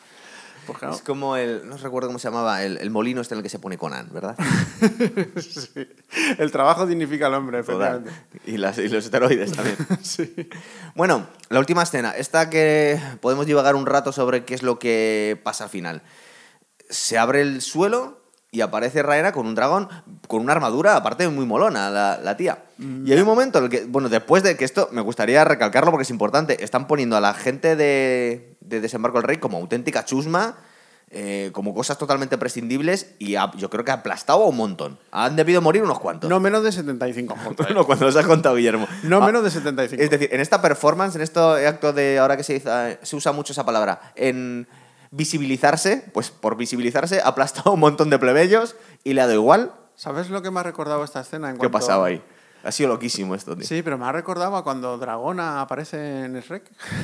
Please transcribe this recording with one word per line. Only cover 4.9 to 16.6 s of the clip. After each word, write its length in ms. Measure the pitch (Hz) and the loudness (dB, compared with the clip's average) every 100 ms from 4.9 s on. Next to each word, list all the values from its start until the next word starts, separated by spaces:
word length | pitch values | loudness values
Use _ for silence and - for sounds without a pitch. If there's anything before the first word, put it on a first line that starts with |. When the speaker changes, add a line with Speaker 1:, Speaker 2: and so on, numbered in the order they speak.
| 220 233 - 175 180 | 0 -2 -2 -6 -8
Speaker 1:
Sí. 480 | 165 151 127 143 131 _ _ - 311 254 | -12 -14 -14 -14 -16 _ _ -4 -2 0
El 120 | 151 | 0
trabajo 360 | 143 139 165 185 | 2 2 4 0
dignifica 400 | 170 147 147 147 | -2 -2 -2 0
al 80 | |
hombre, 280 | 135 135 120 | -2 -2 -6
Speaker 2:
Total. 400 | 113 95 98 123 | -4 -2 -2 -2
Speaker 1:
efectivamente. 360 | - - - - - | -8 -16 -20 -18 -8
Speaker 2:
Y 40 | 110 | -4
las, 200 | 98 104 | -2 -2
y 100 | 104 | -2
los 160 | 110 | -2
esteroides 480 | 110 120 123 120 101 | 0 2 4 2 0
también. 240 | 156 110 190 160 | -4 -4 -4 -4
Speaker 1:
<laughs> 140 | 185 | -4
Sí. 480 | - - 170 - 165 165 - - 165 | -4 -6 -8 -8 -14 -16 -20 -20 -8
Speaker 2:
Bueno, 320 | - 180 131 90 - - | 0 2 2 -2 -14 -2
la 100 | 131 | 0
última 240 | 139 170 | 2 2
escena, 280 | 165 135 113 | 0 -2 -4
esta 380 | 110 143 160 160 | -6 -2 0 2
que 500 | 160 156 151 147 147 139 120 | 2 2 4 2 0 -4 -4
podemos 260 | 123 135 147 | -2 0 2
divagar 280 | 143 135 139 | 4 4 4
un 100 | 131 | 2
rato 260 | 139 139 | 0 0
sobre 320 | 135 127 127 | 0 0 0
qué 100 | 120 | -2
es 80 | 127 | -4
lo 160 | 127 120 | -2 -2
que 640 | 123 113 110 110 107 104 | 0 0 2 0 -2 -4
pasa 220 | 107 - | -6 -8
al 60 | 104 | -8
final. 320 | 98 85 80 - - - - - _ | -8 -8 -10 -14 -20 -20 -20 -20 _